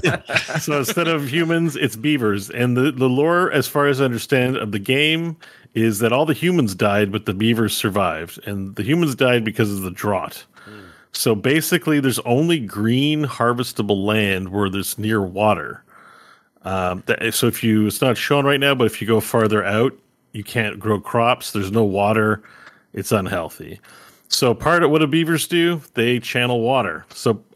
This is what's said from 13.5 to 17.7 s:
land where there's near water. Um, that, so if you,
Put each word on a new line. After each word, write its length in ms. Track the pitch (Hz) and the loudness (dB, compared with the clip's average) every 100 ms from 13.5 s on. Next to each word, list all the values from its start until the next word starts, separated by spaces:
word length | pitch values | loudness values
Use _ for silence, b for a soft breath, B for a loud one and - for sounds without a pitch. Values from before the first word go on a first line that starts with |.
| 120 123 - 104 101 | 0 -4 -4 0 0
land 460 | 98 107 101 95 92 | 2 2 2 0 -2
where 180 | 98 101 | -2 -2
there's 280 | 95 95 - | -2 -6 -6
near 240 | 107 110 | -2 0
water. 640 | 95 95 107 95 69 - - B B B B B B _ | -2 0 2 2 -2 -12 -20 B B B B B B _
Um, 400 | 95 95 90 92 - | -6 -2 -2 -4 -6
that, 280 | - 113 | -4 -4
so 120 | 104 120 | 0 0
if 160 | 110 | 0
you, 220 | 113 | 0